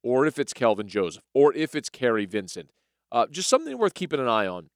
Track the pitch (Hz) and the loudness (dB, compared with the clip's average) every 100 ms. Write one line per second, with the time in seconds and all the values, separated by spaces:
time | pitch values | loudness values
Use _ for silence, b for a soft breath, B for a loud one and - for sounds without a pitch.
0 | 117 127 151 147 135 - 120 104 104 98 | 0 2 2 0 -8 0 2 2 -2 -2
1 | 87 80 _ 135 143 143 156 151 - - | -2 -6 _ 4 4 4 -4 -4 -8 -2
2 | 123 110 101 104 92 90 76 _ _ _ | 0 0 -2 -6 -6 -14 -16 _ _ _
3 | _ 120 113 156 185 269 320 254 208 - | _ -2 -2 -2 0 0 0 -2 -2 -2
4 | 175 151 123 110 98 90 78 | -4 -2 0 0 0 -6 -14